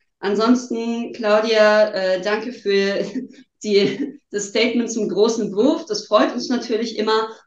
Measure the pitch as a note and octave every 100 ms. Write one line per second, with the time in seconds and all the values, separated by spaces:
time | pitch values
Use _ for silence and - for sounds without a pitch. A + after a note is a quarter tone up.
0 | _ _ G3 G3+ A3 B3 - A3+ A#3 A#3
1 | A#3 - G#3+ G#3+ A3+ A3 G#3+ G#3+ G#3+ -
2 | F#3+ F#3 F#3 G#3 B3 - G3+ G3 G3 G3
3 | - B3+ - - - _ G#3+ G3+ G3 -
4 | - - _ G3+ - G#3+ A#3+ A#3 A3+ A3+
5 | F#3 E3+ A3 A3+ G3 F#3+ B3+ D#4+ - G#3
6 | - G#3+ C#4+ A#3+ - B3 - A3 A#3 -
7 | G#3+ A3 A3 -